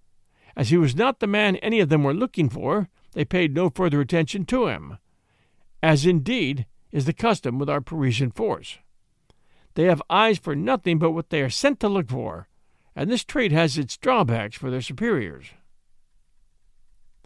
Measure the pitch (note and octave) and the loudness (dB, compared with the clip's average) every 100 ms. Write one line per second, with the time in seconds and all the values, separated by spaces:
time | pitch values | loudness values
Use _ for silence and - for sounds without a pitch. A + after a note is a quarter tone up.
0 | _ _ _ _ _ - A2+ E3+ D3 C3+ | _ _ _ _ _ -6 2 4 4 2
1 | B3 - G3+ G#3 G#3+ F3+ G#3+ A3+ D#3+ D3+ | 0 0 -2 2 2 0 0 0 4 4
2 | C#3 E3 B3 - C#3 C#3+ A#2 G3+ F3 _ | 2 0 -2 -2 -2 -2 -2 -2 -2 _
3 | - - D3 F3+ E3 C#3+ F3+ - F3+ D3 | -12 -6 -2 0 0 2 0 0 0 2
4 | C3 F3 D#3 G3+ F3 B3+ G3 F2+ C#2+ G2+ | 2 0 0 -2 -2 0 0 -2 -6 -16
5 | _ _ _ _ _ _ - - D#3+ D3+ | _ _ _ _ _ _ -20 -2 2 4
6 | E3+ E3+ C#3 B3+ C#3 C#3+ A2 _ _ D3 | 4 2 2 0 0 -2 -8 _ _ -4
7 | C3+ - A3+ G3 C3 B2+ C#3+ D3 B2+ D#3+ | -2 0 0 0 -2 -4 -2 -4 -4 -2
8 | C3 A2+ C3 - A3 F#2 - - _ _ | 0 0 -2 -2 -4 -4 -8 -20 _ _
9 | _ _ _ _ _ _ _ - F3+ D#3+ | _ _ _ _ _ _ _ 2 4 4
10 | - F3+ A3 G3 - C#3+ G#3 B3+ F3+ E3 | 2 2 4 2 -2 -4 -2 -2 0 2
11 | E3 E3 - D#3+ C3 - C#4 C#4 G#3+ G3 | 2 0 -4 -2 -2 0 0 0 0 0
12 | B2 B2+ A2+ E2 G2 _ _ _ _ - | -2 -6 -6 -10 -16 _ _ _ _ -6
13 | E3 B3 - D4+ G#3+ D3+ E3 C#3 C3 - | -2 -2 -2 -2 2 2 2 0 -6 -4
14 | - B3 C#3 A2+ G#2 - C3 B2+ B2 C3 | 0 2 2 0 -4 -8 -6 -6 -8 -6
15 | A#3 E3+ F#2+ C2+ - - - - _ _ | -2 -2 -4 -10 -18 -20 -20 -20 _ _
16 | _ _ _ _ _ _ _ _ - - | _ _ _ _ _ _ _ _ -20 -20
17 | - - | -20 -20